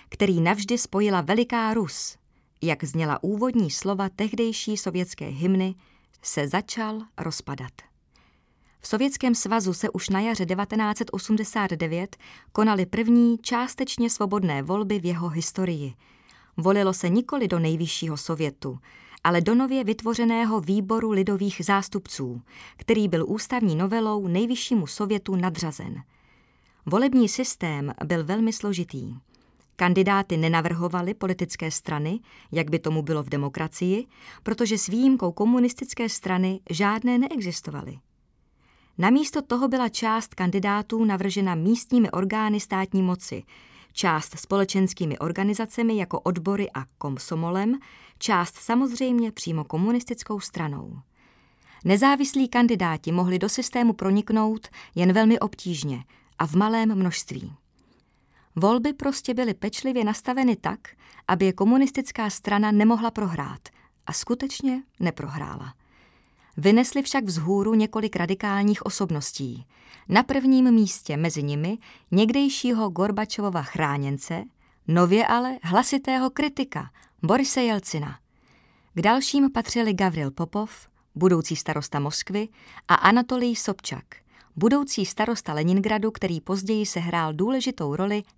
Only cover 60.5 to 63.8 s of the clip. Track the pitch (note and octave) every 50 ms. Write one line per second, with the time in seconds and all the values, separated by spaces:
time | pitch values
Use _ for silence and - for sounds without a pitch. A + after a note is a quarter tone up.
60.5 | G#3 - - - G#3 - - - - _ _ - - - - - F#3 E3+ F#3+ F#3+
61.5 | F#3 - G3 A3 B3 C4+ C#4 C4+ - C4+ C4+ - - - A3 G#3 - - - G3+
62.5 | G#3 G3+ G#3+ G#3+ G#3 G#3 G#3+ A3 A#3 G#3+ A#3 A3+ A3+ A3 G#3 F3+ E3 D3 C#3 C#3
63.5 | - - - - _ _